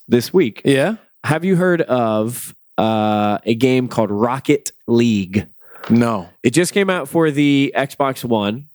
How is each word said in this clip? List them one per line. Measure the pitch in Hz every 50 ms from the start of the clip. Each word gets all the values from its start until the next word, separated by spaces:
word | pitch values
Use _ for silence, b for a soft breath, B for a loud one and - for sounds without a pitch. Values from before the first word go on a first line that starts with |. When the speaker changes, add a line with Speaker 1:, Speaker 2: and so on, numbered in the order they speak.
| _
Speaker 1:
this | - 120 120 117 - -
week. | 190 151 107 - - -
Speaker 2:
Yeah? | 139 135 135 147 196 226 - _ _ _ _ -
Speaker 1:
Have | 117 151 160 175
you | 190 185
heard | 170 180 180 175 165
of, | - - 127 123 117 110 107 107 110 117 120 - - - - _ _ _ - -
uh, | 107 110 110 107 107 107 107 104 104 104 104 - -
a | 117 117
game | 110 131 127 127 127 127
called | 117 - 117 110 95
Rocket | 101 104 120 117 131 135 - - 147 - - - _ _ -
League? | 117 117 117 120 120 107 98 92 92 95 104 - - _ B B B B B B -
Speaker 2:
No. | 113 120 117 117 110 95 85 - _ _
Speaker 1:
It | - 123
just | 117 160 180 - -
came | 202 196 190
out | 185 170 135
for | - - 170 160 156
the | 139 147 147 143 143 139 139 - -
Xbox | 127 135 - - - 139 135 127 - -
One | 120 113 107 101 101 110 135 147 _